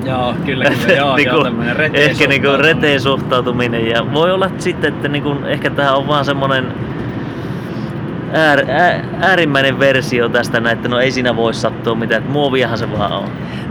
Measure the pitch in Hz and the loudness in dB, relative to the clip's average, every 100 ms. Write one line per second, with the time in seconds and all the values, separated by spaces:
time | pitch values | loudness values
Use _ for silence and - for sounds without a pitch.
0 | 131 127 123 120 139 127 135 120 120 139 | -4 -2 -2 -2 -2 0 0 0 2 2
1 | 143 127 127 151 123 117 120 123 156 139 | 2 2 2 2 0 -2 -2 -2 0 2
2 | 151 - 143 139 139 139 151 165 156 139 | 2 2 2 2 2 2 2 2 2 2
3 | 139 135 139 127 123 120 120 117 113 117 | 0 0 0 0 0 0 0 0 0 0
4 | 120 143 175 190 190 - 180 156 151 135 | 0 0 2 2 0 -2 -4 -2 -2 -2
5 | 147 143 143 143 - 147 147 139 139 135 | -4 -2 -2 -4 -4 -2 -2 0 2 2
6 | 143 147 135 139 135 131 127 - - - | 2 0 0 0 0 0 -2 -6 -6 -6
7 | - - - - - - - - - - | -6 -6 -8 -8 -8 -8 -8 -8 -8 -8
8 | - - - 156 156 139 113 147 175 101 | -8 -8 -2 2 4 4 4 2 2 2
9 | - - 180 180 156 139 135 123 139 131 | -4 0 2 2 2 2 2 4 4 4
10 | 123 123 117 120 113 117 117 113 120 123 | 2 0 2 0 0 0 0 0 0 0
11 | 131 127 123 113 117 - 113 - 117 113 | 0 2 0 2 0 0 -2 -2 -2 -2
12 | 110 110 104 143 143 131 113 110 107 104 | 0 0 0 0 2 2 0 -2 -4 -2
13 | 101 92 98 - - - - | -2 -2 -6 -8 -8 -8 -4